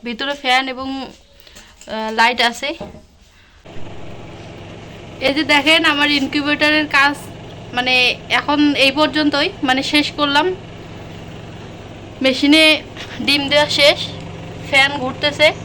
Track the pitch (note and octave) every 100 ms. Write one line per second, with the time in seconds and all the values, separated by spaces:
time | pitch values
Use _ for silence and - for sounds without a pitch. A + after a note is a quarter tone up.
0 | A#3 A3+ C#4 C#4+ C4 B3+ C4 B3+ C4 C4+
1 | B3+ - _ - - - - - - A3
2 | A3 A3 A#3 B3 A#3+ A#3 C#4 D#4+ - -
3 | - _ _ _ _ - - - - -
4 | - - - - - - - - - -
5 | - - C4 C#4 D4+ D4 C#4 E4 E4 C#4+
6 | D4 C#4+ C4 D4 C#4+ D4 D4+ D4+ D4 C#4
7 | C#4 C#4+ - - - - - A#3+ B3+ B3+
8 | B3 - - A#3 - D4 D4 B3+ C4+ C4+
9 | D4+ D#4 D4 C#4+ E4 - C4+ C4 C4+ D4+
10 | D4 - C#4+ D4 F4 F#4 - - - -
11 | - - - - - - - - - -
12 | - - C4 C4 C#4+ D#4 D#4 D4+ - -
13 | - - - C#4+ C#4 C#4+ D4 - C#4+ F4+
14 | - - - - - - - C#4 C#4 C#4+
15 | B3+ - D4 C#4+ D4+ -